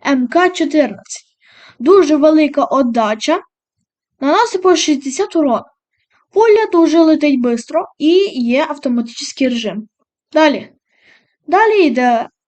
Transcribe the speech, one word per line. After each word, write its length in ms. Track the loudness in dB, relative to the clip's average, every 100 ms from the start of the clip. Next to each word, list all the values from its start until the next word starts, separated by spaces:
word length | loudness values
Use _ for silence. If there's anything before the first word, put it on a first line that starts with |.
| -2
М 220 | -2 0
К 220 | 0 0
чотирнадцять. 800 | -2 -2 0 -2 -4 -18 -20 _ _ _ _ -20 -4
Дуже 380 | 2 4 4 2
велика 480 | 4 4 2 -2
отдача, 760 | -2 0 0 0 -2 -4 -2 -4 -6 _ _ _ _ _ _ -6
наносить 420 | -2 0 0 0
по 140 | 0 0
шістдесят 600 | 0 -2 -4 -6 -4 0
урон. 260 | 0 -2 -6 _ _ _ _ _ _
Пуля 340 | 0 4 2 2
дуже 280 | 2 2 4
летить 400 | 2 2 0 0
бистро 460 | -2 -4 -4 -6 -6 -4
і 140 | 2 2 0
є 340 | -4 -2 -2 -2
автоматичний 800 | -6 -4 -4 -6 -10 -12 -4 -2
режим. 400 | -2 -6 -10 -14 _ _ _ _
Далі. 400 | 0 0 0 -10 _ _ _ _ _ _ _ -2
Далі 400 | 0 2 2 2
йде 420 | 2 0 -2 -4 _